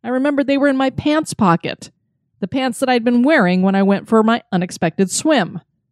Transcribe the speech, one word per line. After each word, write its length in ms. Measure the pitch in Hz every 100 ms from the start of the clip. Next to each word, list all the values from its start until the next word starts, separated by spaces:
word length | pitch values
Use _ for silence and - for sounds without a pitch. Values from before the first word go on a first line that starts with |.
I 60 | 226
remembered 380 | 254 285 285 269
they 120 | 277
were 100 | 285
in 80 | 262
my 140 | 269
pants 440 | - 294 302 -
pocket, 560 | - 196 165 - - - _ _ _ _ _
the 80 | 202
pants 300 | 262 262 -
that 80 | 262
I'd 160 | 247
been 180 | 226 240
wearing 400 | 254 320 180 185
when 120 | 190
I 80 | 190
went 240 | 196 196 -
for 160 | 226
my 200 | 220 233 -
unexpected 580 | 180 180 - 170 - 190
swim. 500 | - 311 285 170 170 _ _ _